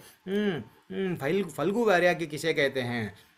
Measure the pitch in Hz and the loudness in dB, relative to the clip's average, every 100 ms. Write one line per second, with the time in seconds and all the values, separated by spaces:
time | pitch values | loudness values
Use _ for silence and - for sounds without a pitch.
0 | - - - 202 208 156 104 - - 190 | -8 -16 -6 -2 0 -2 -6 -18 -12 -4
1 | 190 160 139 185 175 - 151 208 226 180 | -4 -2 0 0 -2 -2 -2 2 4 4
2 | 175 165 160 147 160 151 139 131 123 120 | 4 2 -4 -4 -2 2 2 0 -2 -2
3 | 104 - - | -4 -8 -20